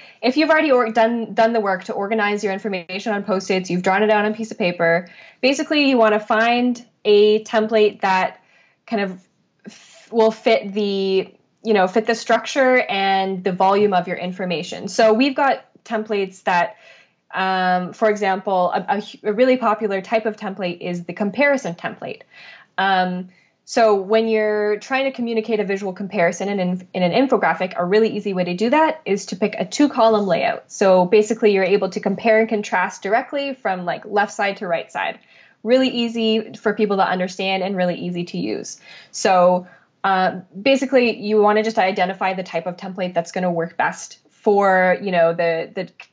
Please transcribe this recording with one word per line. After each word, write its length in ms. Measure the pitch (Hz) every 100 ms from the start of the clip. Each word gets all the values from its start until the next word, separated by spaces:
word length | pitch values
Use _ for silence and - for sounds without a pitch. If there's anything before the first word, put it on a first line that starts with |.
| - -
if 160 | 247 269
you've 140 | 311
already 220 | 311 311
or-, 180 | 254 226
done, 460 | 226 226 233 226 202
done 180 | 226
the 80 | 233
work 220 | 202 185
to 100 | -
organize 500 | - 202 220 208 208
your 100 | 208
information 600 | 196 220 185 170 196 226
on 100 | 202
Post-its, 460 | 208 190 190 185 185
you've 140 | 180
drawn 180 | 190 196
it 80 | 214
out 160 | 214 214
on 60 |
a 40 | 220
piece 140 | 220
of 80 | -
paper, 520 | 185 175 170 170 180 - - -
basically 480 | 254 277 302 302 277
you 80 | 247
wanna 220 | 220 214
find 640 | - 220 233 240 247 240 - _ 214
a 380 | 208 214 214
template 580 | 214 226 214 220 208 202
that 400 | 196 185 185 - _ _ _ _ -
kind 160 | 220
of 200 | 196 180 _ _ _ _ -
f-, 440 | - - - -
will 200 | 233 220
fit 420 | 220 247 220 202
the, 580 | 202 202 196 190 190 180 _ _ _
you 100 | 226
know, 140 | 208 185
fit 180 | - 226
the 80 |
structure 680 | 226 - 233 240 294 262 254
and 600 | - 196 196 190 190 190
the 80 | 190
volume 400 | 180 190 202 208
of 160 | 185 180
your 100 | 175
information. 720 | 180 185 180 160 - - -
So 260 | - 170
we've 220 | 220 277 269
got 300 | 277 262 - _
templates 600 | - 226 214 208 190 185
that, 320 | - 175 170 - - - _ _ _
um, 580 | 160 190 185 185 180 180
for 160 | - 220
example, 640 | 208 196 190 208 185 180
a, 140 | 196 175
a 120 | 202
hu-, 160 | 208 -
a 100 | 214
really 240 | 208 254 254
popular 420 | 233 214 214 196
type 280 | 185 226 220
of 100 | 208
template 400 | 185 196 180 175
is 260 | 180 175 175
the 80 |
comparison 600 | 175 208 196 285 277 175
template. 480 | 170 - - - - - - - - _ -
Um, 520 | 190 185 180 180 185 _ _ _ -
so 300 | - 220 202
when 320 | 190 220 226
you're 500 | 214 214 214 208 208
trying 280 | - 262 269
to 60 |
communicate 480 | 262 233 226 220 214
a 40 |
visual 280 | 196 196 196
comparison 580 | 180 196 185 175 175 196
in, 100 | 202
in, 280 | 180 180 -
in 80 | 190
an 260 | 180 208 269
infographic, 460 | 220 175 175 185 -
a 80 |
really 320 | 175 214 220 208
easy 180 | 202
way 100 | 185
to 100 | 175
do 160 | 180 226
that 320 | 302 320 208
is 220 | - 196 -
to 80 | 185
pick 200 | 202 -
a 80 | 180
two-column 640 | - 285 262 226 220 196
layout. 440 | 160 139 - -
So 340 | - 196 185 180
basically 460 | 214 214 226 214
you're 100 | 196
able 260 | 185 196 190
to 100 | 208
compare 400 | 202 196 233 220
and 80 | 226
contrast 540 | 214 208 190 196 -
directly 540 | 196 226 262 294 277 262
from, 300 | 202 185 175
like, 200 | - -
left 280 | 202 196
side 240 | - 202 196
to 100 | 190
right 240 | 165 -
side. 260 | - 95 - _ _ _ _
Really 260 | 214 262 262
easy 640 | 240 233 233 220 220 -
for 220 | - - -
people 220 | 208 196
to 120 | 185
understand 540 | 185 180 - 190 190
and 120 | 185 190
really 200 | 180 170
easy 280 | 175 175 175
to 120 | 180
use. 420 | 110 101 - - - - -
So 560 | - 208 185 180 180 180 - _ _ 196
uh, 240 | 190 185 185 - 185
basically, 580 | 247 269 262 262 240 -
you 220 | 208 214
wanna 220 | 208 214
just 160 | 220 220
identify 520 | 185 190 180 185 190
the 100 | 185
type 240 | 185 165 175
of 100 | 175
template 360 | 196 185 185 180
that's 180 | 170
gonna 180 | 185 180
work 240 | 170 170 -
best 440 | 147 180 - - _
for, 680 | _ 220 202 196 185 185 180
you 100 | 196
know, 220 | 175 165
the, 200 | 170 170 165 -
the 160 | - 180 _ -